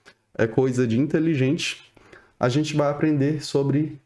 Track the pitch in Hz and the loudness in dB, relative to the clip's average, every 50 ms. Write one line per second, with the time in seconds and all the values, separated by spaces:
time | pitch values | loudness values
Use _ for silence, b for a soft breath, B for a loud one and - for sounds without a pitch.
0 | B B B B B _ - - - 110 110 - 131 131 127 123 127 120 113 117 | B B B B B _ -4 -2 -2 0 2 2 0 2 2 0 0 2 2 0
1 | 143 151 - 165 160 165 165 135 131 131 147 175 - - - - - - _ B | 0 0 0 0 0 2 0 2 2 2 0 0 -2 -6 -8 -10 -16 -20 _ B
2 | B B B B B B B B 120 127 123 147 151 151 147 147 147 143 147 147 | B B B B B B B B 0 0 2 0 -2 0 0 0 0 0 0 0
3 | - 156 151 143 135 143 156 147 - - - 143 139 139 135 143 151 151 143 - | 0 0 2 2 0 0 -2 -4 -4 -4 -2 0 0 2 0 0 0 -2 -6 -12
4 | _ | _